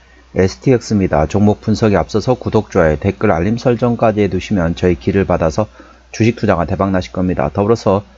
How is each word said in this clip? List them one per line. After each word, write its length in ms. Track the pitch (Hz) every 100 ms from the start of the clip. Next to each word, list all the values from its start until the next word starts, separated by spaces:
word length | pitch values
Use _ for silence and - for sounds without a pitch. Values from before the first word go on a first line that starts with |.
| _ - _
에스티엑스입니다. 920 | - 95 - 139 123 - 104 92 73 78
종목 340 | 101 104 104
분석에 360 | - 101 113 95
앞서서 380 | 78 107 131
구독, 380 | 123 104 110 104
좋아요, 240 | 101 80 76
댓글, 340 | 98 95 110
알림 260 | 82 90 117
설정까지 680 | 135 117 120 117 117 104
해두시면 520 | 101 92 - 98 82
저희 220 | 85 92 87
기를 280 | - 98
받아서 440 | 90 85 82 78 104 - - - _
주식 240 | - 110
투자가 300 | 113 104 85
대박 260 | 82 90 98
나실 220 | 92 90
겁니다. 360 | - 90 87 71
더불어서 500 | 98 101 113 110 98 -